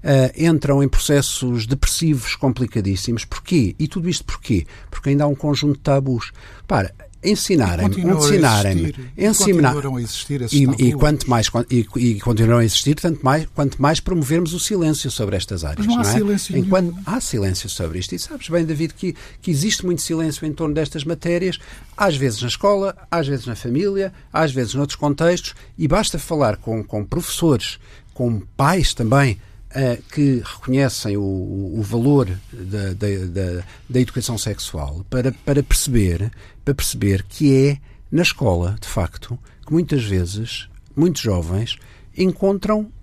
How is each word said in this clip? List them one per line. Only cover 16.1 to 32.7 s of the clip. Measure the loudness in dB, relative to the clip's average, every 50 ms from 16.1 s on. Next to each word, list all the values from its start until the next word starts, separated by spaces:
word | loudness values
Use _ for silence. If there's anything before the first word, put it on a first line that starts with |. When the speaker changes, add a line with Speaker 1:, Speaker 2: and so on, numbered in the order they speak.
Speaker 1:
é? | 2
Speaker 2:
silêncio | 2 2 2 0 -2 -2 -2 -2
Speaker 1:
Enquanto | 0 2 2 2 2 2 0
Speaker 2:
nenhum. | -4 -6 -6
Speaker 1:
há | -4 -4 -4
silêncio | -4 -4 -2 -2 0 0 -2 -4 -6 -8
sobre | -6 -6 -6 -6 -4 -6
isto, | -8 -6 -8
e | -8
sabes | -8 -10 -12 -12 -8 -2
bem, | -2 -2 0
David, | 0 -2 -4 -4 -6 -6
que, | -6 -8 -8 -8 -8 -16 -20 -20 -10
que | -4 -2
existe | -2 0 0 0 -2 -2 -2
muito | -2 -2 -2
silêncio | -2 -4 -2 -2 -2 -2 -4 -4 -6
em | -8
torno | -6 -4 -4 -2 -2
destas | -2 -2 -4 -4 -6 -6
matérias, | -6 -6 -4 -2 -2 -2 0 0 -2 -4 -6 -12 -18 -20 -20 -20 -20 -4
às | 0 0 0 2
vezes | 2 0 -2 -2 -2
na | -4 -6
escola, | -6 0 2 2 2 2 0 -4 -4 -8 -8 -4
às | -2 -2 -2 -2
vezes | -4 -4 -4
na | -8 -10
família, | -6 -4 -2 -2 0 0 0 0 -2 -4 -4 -6 -14 -20 -6
às | 0 0 0 0
vezes | 0 -2 -2 -2 -2
noutros | -2 -2 -4 -4
contextos, | -2 -2 -2 0 2 2 2 2 0 -4 -10 -14 -14 -20 -20 -6 -2
e | 0
basta | 2 2 2 0 0 -4 -6
falar | -6 -4 0 2 2 2 0
com, | -2 -4 -6 -6 -6
com | -6 -6 -6 -6 -6
professores, | -4 -6 -6 -4 -6 -4 0 2 4 4 2 0 -6 -10 -12 -18 -20 -20 -20 -20 -20 -6
com | -2 -2 -2 -2 -2 -6 -10 -2
pais | 0 2 2 4 4 2 0 0
também, | 0 0 2 4 4 4 2 0 -2 -8 -20 -20 -20 -20 -10 -4
eh, | -2 0 0 -2 -2 -8 -10
que | -2 2 2 2 2 0 -2
reconhecem | -8 -14 -10 -4 -2 0 2 2 0 0 -4 -4 -2 -2
o, | -2
o, | -2 -2 -2 -4 -4 -4 -6 -6 -6 -4 -4 -4
o |
valor | -4 -2 -2 0 2 4 4 4 2 2 -4 -8 -8 -14
da, | -16 -14 -10 -8